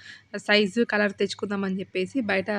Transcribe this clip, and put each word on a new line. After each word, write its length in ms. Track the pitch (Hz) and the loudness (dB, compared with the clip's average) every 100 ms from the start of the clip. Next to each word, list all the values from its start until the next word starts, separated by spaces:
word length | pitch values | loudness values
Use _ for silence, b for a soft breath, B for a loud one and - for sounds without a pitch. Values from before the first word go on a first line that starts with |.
| B B B 202 | B B B -10
సైజు, 420 | - 208 202 240 | 2 4 4 2
కలర్ 320 | 233 208 208 202 | 0 2 0 0
తెచ్చుకుందామని 600 | 202 - 202 202 190 190 | -2 -2 -6 -4 -2 -4
చెప్పేసి 400 | 185 190 185 269 | -4 -4 -4 -2
బయట 280 | 208 190 190 | 0 -2 0